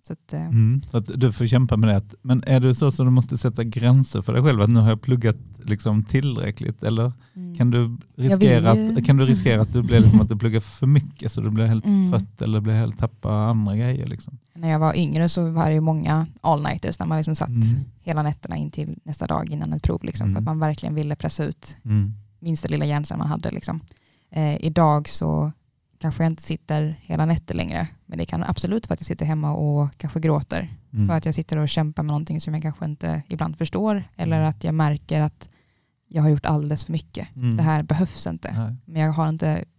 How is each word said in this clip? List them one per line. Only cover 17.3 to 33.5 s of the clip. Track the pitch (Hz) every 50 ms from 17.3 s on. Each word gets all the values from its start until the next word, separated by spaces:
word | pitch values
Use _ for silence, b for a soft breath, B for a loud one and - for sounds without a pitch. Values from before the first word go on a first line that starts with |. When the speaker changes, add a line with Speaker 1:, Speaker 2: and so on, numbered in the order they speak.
| 156
Speaker 1:
satt | - - -
Speaker 2:
Mm. | 120 117 110 110 120 139 135 - - _
Speaker 1:
hela | _ 170 160 156
nätterna | 151 147 147 - - - 165
in | 156 151 147
till | - - 151 156 156 - _
nästa | 156 147 - 165
dag | - 80 - 160 -
innan | 147 147 160 156
ett | 151 151
prov | - - 170 - -
liksom, | - - - 110
för | 104
Speaker 2:
Mm. | 95 101
Speaker 1:
att | 110
man | 151 156 156
verkligen | 156 151 151 - - - 151
ville | 151 151 147 147
pressa | _ - 160 - - 151
ut | 147 - _ - - - - _
Speaker 2:
Mm. | 117 107 107 101 101 107 - - _ _ _
Speaker 1:
minsta | - 170 160 151 165 160
lilla | 151 147 147
hjärncell | 147 143 147 147 - - -
man | 156 151
hade | 151 165 165 170
liksom. | - - - - 170 160 - b b b b b b b b b
Eh, | - 156 156 151 147 - -
idag | 160 156 175 165 151 147 147 147 -
så | - - - - - 151 151 156 - _ _ _ _ _ _ _ _ _
kanske | - 160 - - 165
jag | 165
inte | 160 156
sitter | - - 160 - _ - 156 151 151 151 160 -
hela | - - 165 156 156
nätter | 160 165 160 - - -
längre, | - 87 82 80 82 - 156 - _ _
men | - - 160
det | 170
kan | - - 82 -
absolut | - 92 - - 175 202 226 - -
vara | 170
att | -
jag | -
sitter | - 170 - 156
hemma | 151 156 156 151 147
och | 147 - 151 147 147 147 143 139 - _
kanske | - 156 - 165
gråter | 156 160 151 147 139 _ - 170 185 160 - - _ _
Speaker 2:
Mm. | - 107 104 98
Speaker 1:
för | 170
att | 160 -
jag | 160 151
sitter | - 160 - 165 151
och | 151 143
kämpar | - 165 156 151 151 -
med | 156 151
någonting | 147 147 160 - 156 156
som | - 156 156
jag | 156
kanske | 156 156 151 - 165
inte | 156 151 _ - 165 156 156 - _
ibland | - 156 156 160